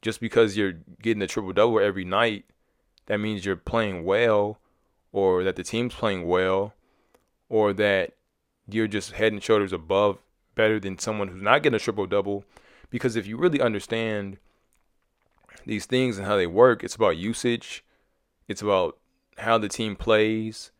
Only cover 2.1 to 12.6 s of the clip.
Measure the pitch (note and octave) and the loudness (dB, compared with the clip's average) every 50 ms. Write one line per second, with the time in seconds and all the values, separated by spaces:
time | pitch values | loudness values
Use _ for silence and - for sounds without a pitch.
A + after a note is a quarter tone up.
2.1 | F#2 G2+ A#2 A#2 G#2+ G2 - _ _ _ _ _ _ _ _ _ _ _ _ - | 0 2 2 0 0 -4 -12 _ _ _ _ _ _ _ _ _ _ _ _ -6
3.1 | G#2+ G#2 G#2 G#2+ A2 G2+ F2 G2 F#2+ E2+ _ - - A#2 A2+ G#2 F#2+ F2 E2 F2+ | -4 -4 -2 -4 -6 -4 -4 -4 -4 -4 _ -4 -2 -2 -2 -2 -4 -6 -2 0
4.1 | F#2+ G#2+ A#2+ A#2 G#2+ G#2 G2+ G#2 G#2+ _ _ _ _ _ _ _ _ _ _ _ | 2 2 4 4 2 2 0 0 -4 _ _ _ _ _ _ _ _ _ _ _
5.1 | - G2 G2 F#2+ F#2 F2+ F#2 F#2+ F2+ - F2 - - A2+ A#2+ B2 - - - A2 | -4 0 2 2 2 2 0 -2 -4 -4 -8 -6 -4 -4 -4 -4 -6 -4 -4 -4
6.1 | G2 F#2 E2+ E2+ F2+ F2+ F#2 F#2 F#2+ G2 G2+ G#2+ - _ _ _ _ _ _ _ | -4 -4 -2 0 0 2 2 2 0 0 -2 -4 -8 _ _ _ _ _ _ _
7.1 | _ _ _ _ _ _ _ _ - A2 G#2+ G#2 G2+ F#2+ G#2+ G#2 G2 F#2+ F2+ E2 | _ _ _ _ _ _ _ _ 0 2 2 2 2 2 2 2 2 2 0 -2
8.1 | _ _ _ _ _ _ _ _ _ _ _ - G2+ A2 A2 G#2+ G2 G#2 F#2+ - | _ _ _ _ _ _ _ _ _ _ _ -8 -4 -2 -2 -2 -2 -6 -8 -8
9.1 | - - A2 A2+ G#2+ G2+ - - A2 G#2+ G2+ F#2+ F#2 F2 D#2+ D#2+ G2 G2 G#2 G#2 | -4 0 0 0 0 -2 0 2 2 2 2 0 -4 -8 -4 0 2 2 2 2
10.1 | G2 - _ _ _ _ _ _ _ - A2 A2 A2 A2 F#2+ G2 F#2+ - - - | 0 -2 _ _ _ _ _ _ _ 0 2 2 2 0 -4 -6 -10 -8 -8 -8
11.1 | G#2+ G#2 G2+ F#2+ F2+ F#2+ G2 G2+ B2 D3 D3+ D3 A2+ G#2+ - - A2 G#2 G2 F2+ | -6 -6 -6 -8 -8 -6 2 2 2 4 4 2 0 0 -2 -4 -4 -4 -4 -2
12.1 | G2+ G2+ G2 G2+ G2+ G2+ G2+ _ _ - | -2 -2 -2 -2 -6 -8 -8 _ _ -20